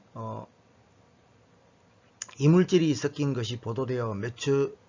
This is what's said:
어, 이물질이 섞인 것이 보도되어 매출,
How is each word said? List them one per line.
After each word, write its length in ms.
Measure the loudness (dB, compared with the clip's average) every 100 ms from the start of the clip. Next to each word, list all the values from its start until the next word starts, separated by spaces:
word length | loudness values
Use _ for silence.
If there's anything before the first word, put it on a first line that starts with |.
| -16
어, 320 | -12 -10 -10 -14 _ _ _ _ _ _ _ _ _ _ _ _ _ _ _ _ -18 -16 0
이물질이 540 | 4 6 6 4 4
섞인 400 | 0 -2 -2 -2
것이 260 | -2 -4 -6
보도되어 540 | -6 -4 -4 -4 -4
매출, 640 | -4 -8 -4 0 2 0 -4